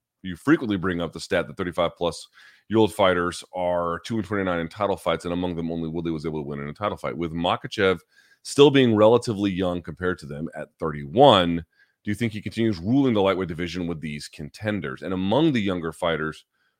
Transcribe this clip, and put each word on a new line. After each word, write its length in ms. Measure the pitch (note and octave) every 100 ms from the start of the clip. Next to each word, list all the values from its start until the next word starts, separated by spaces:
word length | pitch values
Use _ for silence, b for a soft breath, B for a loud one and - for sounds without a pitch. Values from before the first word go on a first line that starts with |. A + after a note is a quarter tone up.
| _ _
you 120 | F#2 E2+
frequently 400 | - D#3+ A#2+ G2
bring 240 | F#2 F2
up 120 | E2
the 80 | D#2+
stat 260 | - F2+ D#2+
that 100 | D#2
thirty-five 400 | F2+ E2+ E2 -
plus 300 | E2+ D#2 - b b b b
year 100 | G#2+
old 160 | G#2
fighters 500 | - F#2+ F2+ F2 E2+ -
are 460 | F#2 F2+ F2 E2+ E2+
two 160 | - A2+
and 80 |
twenty-nine 340 | F#2+ G#2 F#2 E2+
in 100 | E2
title 280 | - G2+ F#2
fights, 280 | F2 E2 F2
and 80 |
among 200 | F2 F2+
them, 160 | E2 E2
only 180 | E2+ D#2+
Woodley 220 | E2 E2
was 160 | D#2+ D#2+
able 160 | D#2
to 60 | C#2+
win 120 | C#2+
in 80 | C#2+
a 60 |
title 220 | D2+ G#2 G2
fight. 200 | D2+ C#2+
With 160 | E2+
Makhachev 680 | E2+ E2+ A2+ - - F#2+ F2 _ b b b
still 280 | - - D3
being 260 | C#3 B2 G#2+
relatively 540 | G#2+ A#2+ B2 G2 G2+
young 320 | F2 F2+ F2
compared 360 | E2+ D2+ F#2 F2+
to 60 | C#2+
them 220 | C#2+ E2 D2+
at 120 | D2 -
thirty-one, 760 | E2 D2 C#2+ F2+ C#3 G2+ F2 E2+
do 540 | - _ _ _ -
you 40 |
think 180 | G#2 A#2
he 80 | G#2+
continues 380 | - - A2+ F2
ruling 340 | F2+ C3+ C3+
the 100 | G#2+
lightweight 260 | F#2+ F#2 F#2
division 380 | D#2+ F2 F2+ E2+
with 140 | E2
these 280 | D#2 D2 -
contenders? 720 | - D2 - G#2+ G#2 D2 C2
And 100 | D#2+
among 400 | F#2 F#2+ B2 E3
the 80 | B2
younger 320 | G2 F2+ E2
fighters 540 | - F2 D#2 D#2 - _ _ _ _